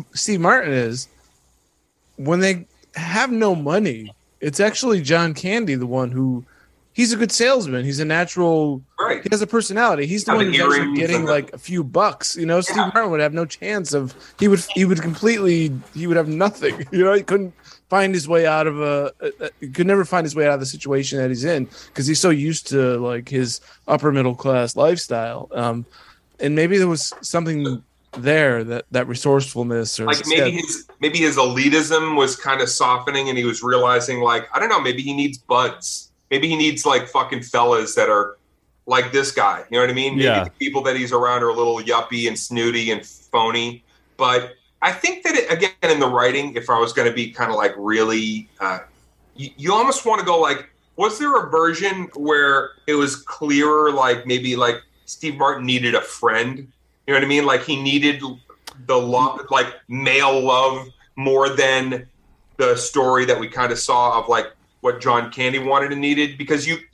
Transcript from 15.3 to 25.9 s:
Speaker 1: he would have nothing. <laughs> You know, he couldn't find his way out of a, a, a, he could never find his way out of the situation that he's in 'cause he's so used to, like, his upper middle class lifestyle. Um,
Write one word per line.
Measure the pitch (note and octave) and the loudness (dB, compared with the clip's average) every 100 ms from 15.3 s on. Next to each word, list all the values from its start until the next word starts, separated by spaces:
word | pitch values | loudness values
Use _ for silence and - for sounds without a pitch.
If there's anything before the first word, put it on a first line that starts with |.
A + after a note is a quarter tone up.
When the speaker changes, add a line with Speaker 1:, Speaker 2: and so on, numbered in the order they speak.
| A3+ G3 E3+ D#3 C3 - | 2 2 2 0 -4 -10
Speaker 1:
he | D3+ E3+ | -8 0
would | E3+ | 2
have | D#3 | 2
nothing. | D#3 G3+ G#3 D3 - D3 | 0 0 0 -4 -4 -4
<laughs> | |
You | F#3+ | 0
know, | F#3 | 4
he | G3+ | 2
couldn't | - G3 F#3+ - - - - | 2 -2 -2 -10 -20 -20 -2
find | F#3+ F#3+ | 0 2
his | F#3 C#3+ | 0 0
way | E3+ E3 | 2 4
out | D#3 D#3 | 2 0
of | D3 | -2
a, | D3 C#3+ C#3+ - | -2 0 -2 -4
a, | D3 - D#3 | -8 -8 -12
a, | - | -12
he | C#3 | -10
could | C3+ F3+ | -2 2
never | G3 | 2
find | F3+ F3+ | 2 0
his | D#3+ | -2
way | C#3 D3 | 0 2
out | |
of | C#3+ | 2
the | C3+ | -2
situation | C#3 C#3 C#3 C3+ C#3 | -8 -2 -2 -2 -2
that | B2+ | -2
he's | B2+ | -2
in | C#3+ D#3+ B2+ - - | -2 -2 -4 -10 -16
'cause | - C3+ | -4 0
he's | D3+ | 2
so | F3+ | 4
used | D3+ D3 D#3+ - | 2 2 -4 -2
to, | C#3 B2+ A#2+ | 0 2 0
like, | A#2+ A#2+ A#2+ | -2 -6 -4
his | C#3 B2 - - - - | -2 -2 -4 -14 -12 -2
upper | D3+ D3+ | 0 2
middle | C#3 B2+ | 2 0
class | B2 C#3 B2+ A#2+ | -2 0 0 0
lifestyle. | - D3+ F3 - A#2 A2+ A#2+ - | 2 2 2 -2 -4 -4 -8 -10
Um, | - A#2+ A#2 A#2+ | -6 -4 -4 -8